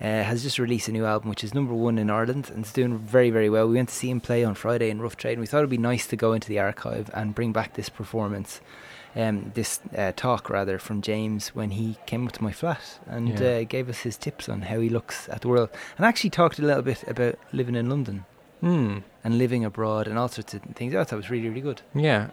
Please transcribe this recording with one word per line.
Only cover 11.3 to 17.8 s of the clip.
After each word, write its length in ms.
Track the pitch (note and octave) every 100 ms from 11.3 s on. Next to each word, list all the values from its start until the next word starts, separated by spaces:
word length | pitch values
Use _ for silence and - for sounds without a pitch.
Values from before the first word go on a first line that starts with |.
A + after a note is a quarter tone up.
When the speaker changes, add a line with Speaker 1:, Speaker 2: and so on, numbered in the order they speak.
| G#2+ -
Speaker 1:
when 220 | A#2+ G#2+
he 260 | G2+ A2+ G#2 -
came 200 | A#2+ B2
up 60 |
to 100 | -
my 100 | G#2+
flat 440 | - E3+ D3 - - -
and, 300 | A#2+ A#2 G#2
Speaker 2:
Yeah. 200 | B2+ A#2+
Speaker 1:
uh, 60 | A2+
gave 240 | C3 B2
us 100 | A#2
his 160 | A#2+ -
tips 320 | C#3 - -
on 140 | G2+
how 180 | F#2 A2+
he 80 | A#2
looks 400 | A#2 - - -
at 140 | G#2
the 80 | B2
world, 200 | B2 A2+ - - -
and 80 | A3
actually 240 | A#3 G3+
talked 300 | - E3+ -
a 40 |
little 180 | D3 C#3
bit 220 | C3 A#2 -
about 280 | B2 A#2+ - -
living 240 | C3+ A#2+
in 140 | A#2+